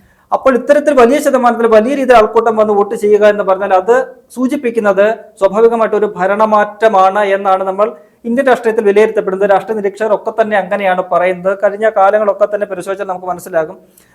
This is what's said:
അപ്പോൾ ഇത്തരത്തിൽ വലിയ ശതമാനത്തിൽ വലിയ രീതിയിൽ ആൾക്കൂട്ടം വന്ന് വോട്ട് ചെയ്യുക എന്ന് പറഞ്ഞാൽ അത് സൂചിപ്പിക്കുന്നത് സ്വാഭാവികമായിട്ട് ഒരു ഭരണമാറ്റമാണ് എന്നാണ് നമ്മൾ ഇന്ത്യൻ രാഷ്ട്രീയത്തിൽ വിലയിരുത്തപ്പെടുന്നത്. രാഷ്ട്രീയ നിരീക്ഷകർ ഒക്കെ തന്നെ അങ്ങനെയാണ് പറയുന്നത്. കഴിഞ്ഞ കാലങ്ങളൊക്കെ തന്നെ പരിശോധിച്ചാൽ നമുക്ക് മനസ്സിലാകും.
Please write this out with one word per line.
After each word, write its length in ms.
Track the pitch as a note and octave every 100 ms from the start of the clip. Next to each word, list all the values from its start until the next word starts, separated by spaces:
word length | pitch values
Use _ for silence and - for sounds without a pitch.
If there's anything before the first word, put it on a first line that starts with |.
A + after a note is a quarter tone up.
| _ _ _
അപ്പോൾ 220 | G3+ C4+ B3+
ഇത്തരത്തിൽ 380 | C4 D4 D4
വലിയ 260 | C4+ A#3 D4
ശതമാനത്തിൽ 480 | D4 B3 A#3+ A3+ A#3
വലിയ 280 | A3 A3 C#4+
രീതിയിൽ 220 | B3+ A#3+
ആൾക്കൂട്ടം 380 | G#3+ A3+ A#3 A3
വന്ന് 180 | G#3+
വോട്ട് 220 | G3+ G3+ A3
ചെയ്യുക 300 | G#3 G#3 G#3
എന്ന് 180 | G#3
പറഞ്ഞാൽ 300 | G3 F#3 G3
അത് 340 | F#3+ G#3+ B3 C4 - _ -
സൂചിപ്പിക്കുന്നത് 800 | B3+ C#4+ A#3+ A#3 G#3 F#3+ G#3 A3+ - _
സ്വാഭാവികമായിട്ട് 560 | F#3+ G3 A#3 A#3 G#3+ G#3
ഒരു 180 | G3+ F3+
ഭരണമാറ്റമാണ് 1040 | F#3 G3+ A3 G#3+ G#3 - A3 G3+ F#3+ G3+
എന്നാണ് 440 | G3+ G3 G3 F#3+
നമ്മൾ 320 | F#3+ F#3+ A3 A3+ - _ A#3
ഇന്ത്യൻ 220 | A#3+ C4+
രാഷ്ട്രീയത്തിൽ 360 | A#3+ A3+ A3
വിലയിരുത്തപ്പെടുന്നത്. 680 | G#3 G3+ A3 G#3+ F#3+ F#3+ G3+
രാഷ്ട്രീയ 280 | F#3+ F#3+ A3
നിരീക്ഷകർ 380 | G3 G3 A3 G#3
ഒക്കെ 260 | - A3
തന്നെ 160 | A3 G#3
അങ്ങനെയാണ് 460 | F#3 G3+ G3 F#3 F3+
പറയുന്നത്. 460 | F3 F3+ F3+ F3+ G3
കഴിഞ്ഞ 260 | G#3 G3+ A3
കാലങ്ങളൊക്കെ 580 | G#3+ G3 G#3+ G#3 G3 G3+ G#3
തന്നെ 100 | G3+
പരിശോധിച്ചാൽ 400 | F#3 G3 F#3+ G3
നമുക്ക് 200 | F3+ F3+
മനസ്സിലാകും. 520 | F3 F3+ F3 D#3+ F#3+ _ _ _